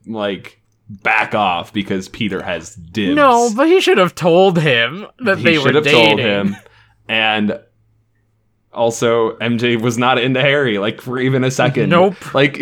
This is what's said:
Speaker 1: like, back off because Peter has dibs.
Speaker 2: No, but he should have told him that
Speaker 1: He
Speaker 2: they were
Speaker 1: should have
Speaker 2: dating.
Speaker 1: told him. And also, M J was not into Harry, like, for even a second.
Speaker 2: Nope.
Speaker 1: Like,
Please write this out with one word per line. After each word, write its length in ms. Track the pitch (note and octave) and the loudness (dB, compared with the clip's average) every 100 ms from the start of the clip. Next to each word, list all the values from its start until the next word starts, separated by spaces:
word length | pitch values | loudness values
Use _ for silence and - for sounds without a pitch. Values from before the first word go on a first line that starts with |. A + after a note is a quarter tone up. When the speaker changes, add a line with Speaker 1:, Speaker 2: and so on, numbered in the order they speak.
| - | -12
Speaker 1:
like, 560 | A2 G2+ F#2 - _ _ _ - | -6 -6 -6 -12 _ _ _ -20
back 460 | G#2 A2+ A2 G#2 | -6 -2 0 0
off 400 | A2 G2+ E2+ - | 0 0 -2 -6
because 340 | G#2+ F#2+ G2 F#2 | -6 -4 -6 -6
Peter 360 | - G#2+ F#2 | -8 -6 -6
has 320 | F2+ E2+ E2+ - | -6 -8 -10 -18
dibs. 400 | E2 G#2+ G2+ D4 | -10 -4 0 2
Speaker 2:
No, 340 | C#4 A#3+ A#3+ G#3+ | 4 4 2 0
but 100 | D#4+ | 2
he 140 | F#4 | 2
should 160 | F4+ C#4 | 2 2
have 160 | F3 | 0
told 460 | - E3+ E3+ F#3+ E3+ | 0 2 4 4 2
him 480 | D#3 A#2+ A#2 F3 G#3 - | 2 2 0 -4 -14 -6
that 180 | A#3+ F#3+ | -2 0
Speaker 1:
He 40 | |
Speaker 2:
they 140 | C#3+ D#3+ | 2 2
were 60 | |
Speaker 1:
should 120 | C#3+ C#3 | 2 2
have 80 | C#3+ | 4
Speaker 2:
dating. 220 | D3 - | 4 4
Speaker 1:
told 120 | G#2 | 2
him. 360 | A2+ G2+ G2+ G#2 - _ _ _ - | 0 0 -2 -6 -16 _ _ _ -4
And 500 | A2 A2 G#2+ G#2 - _ _ _ _ _ _ _ _ _ _ _ | -2 0 0 -2 -6 _ _ _ _ _ _ _ _ _ _ _
also, 640 | - A#2 A#2 A#2+ A#2 A2+ - | -4 -2 0 0 2 0 -2
M 200 | A2+ A#2 | -4 -2
J 200 | B2 A#2 | 0 0
was 200 | A#2+ A2+ | -2 0
not 200 | B2+ B2 | 0 0
into 220 | B2+ B2+ | 0 0
Harry, 360 | C#3 C#3+ C3 G#2 | 0 2 0 -2
like, 200 | G#2 A#2 | -2 -6
for 180 | - B2 | -8 -4
even 280 | B2+ C3 B2+ | 0 0 0
a 40 | |
second. 380 | C3+ B2+ C3 A2 | 0 0 0 2
Speaker 2:
Nope. 440 | - F#3+ F#3 - C3 | 2 2 0 -4 -2
Speaker 1:
Like, 220 | C#3+ C#3 | -2 -2